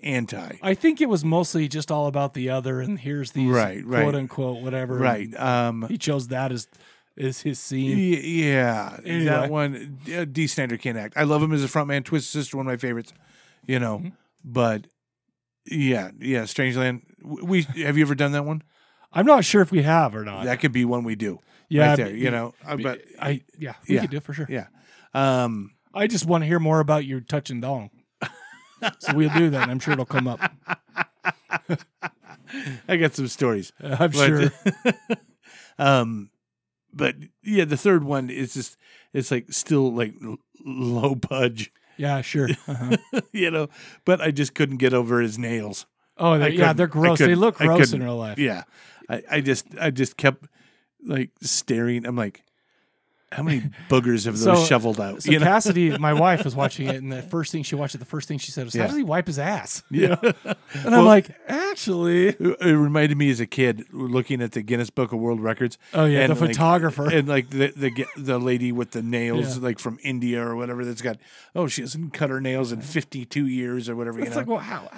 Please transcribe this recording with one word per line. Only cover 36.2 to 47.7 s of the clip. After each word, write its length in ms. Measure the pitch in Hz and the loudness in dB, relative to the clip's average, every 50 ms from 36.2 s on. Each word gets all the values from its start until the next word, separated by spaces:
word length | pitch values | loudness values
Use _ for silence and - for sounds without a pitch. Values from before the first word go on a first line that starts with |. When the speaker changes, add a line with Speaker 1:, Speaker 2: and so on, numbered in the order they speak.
| 101 - _ _ _ _ _ _ _ _ _ _ _ _ - | -10 -12 _ _ _ _ _ _ _ _ _ _ _ _ -6
Speaker 1:
but 220 | 127 147 131 127 143 151 - _ _ - | -4 -2 -2 -2 -4 -10 -20 _ _ -6
yeah, 220 | 214 214 196 170 | 0 2 2 2
the 120 | 151 151 | 2 0
third 260 | 139 - 202 190 170 147 | 0 2 4 4 4 2
one 260 | 139 143 139 131 123 | 0 -2 -2 -4 -4
is 240 | 123 127 135 123 - | -6 -6 -6 -6 -6
just, 240 | 135 - - - _ _ _ - - _ _ - | -8 -10 -10 -14 _ _ _ -20 -20 _ _ -6
it's 180 | - 131 - | -6 -4 -2
like 200 | 135 120 113 - | -2 -4 -4 -4
still 420 | 147 - - - 160 143 135 131 117 | -6 -6 -2 0 2 2 2 2 0
like 200 | 120 117 107 101 - - | -2 -4 -4 -6 -10 -12
l-, 140 | 113 107 - _ _ _ - - | -12 -12 -12 _ _ _ -18 -14
low 500 | 139 131 131 127 120 120 120 117 139 135 | -12 -8 -4 -2 -2 0 2 2 0 0
budge. 560 | 123 - - 139 131 127 120 113 110 107 - _ _ _ _ _ | -2 -4 -4 -2 0 0 0 0 -4 -10 -12 _ _ _ _ _
Speaker 2:
Yeah, 240 | - 147 143 143 135 | -6 -4 -2 -2 -2
sure. 280 | 127 - - 143 139 123 - | -4 -4 -2 0 0 0 0
Speaker 1:
<laughs> 140 | - - | -4 -6
Speaker 2:
Uh-huh. 300 | - 143 120 123 123 226 - - _ - 262 - _ | -8 -8 -6 -2 0 0 -2 -2 _ -6 -6 -6 _
Speaker 1:
You 200 | - 214 180 170 | -2 -2 0 0
know, 160 | 160 156 151 147 - - - - - - _ | 0 -2 -4 -4 -8 -14 -20 -20 -20 -4 _
but 160 | - 180 180 | 2 2 4
I 100 | 160 160 | 2 0
just 220 | 143 139 143 127 - | 0 0 -2 -2 0
couldn't 220 | - 156 139 135 | 0 0 0 2
get 160 | 123 131 127 127 | 2 4 4 4
over 280 | 123 120 117 123 120 | 4 2 2 2 2
his 160 | 117 113 107 | 2 0 -2
nails. 480 | 117 120 117 117 113 104 104 98 - - _ _ _ _ _ _ | -4 -4 -4 -4 -4 -6 -6 -8 -10 -12 _ _ _ _ _ _
Speaker 2:
Oh, 160 | - 165 170 165 | 0 2 2 4
Speaker 1:
I 40 | |
Speaker 2:
they, 120 | 151 147 151 | 4 4 2
yeah, 60 | 156 175 175 165 156 | 4 4 4 4 4
Speaker 1:
couldn't, 40 | |
Speaker 2:
they're 100 | 151 180 | 4 2
Speaker 1:
I 20 | 165 | 2
Speaker 2:
gross. 300 | 143 151 160 170 170 151 | 2 4 4 4 6 6
They 60 | 151 | 6
Speaker 1:
couldn't, 140 | 175 175 175 | 6 6 6
Speaker 2:
look 220 | 202 233 208 - | 4 2 4 4
Speaker 1:
I 40 | 147 | 4
Speaker 2:
gross 140 | 156 | 6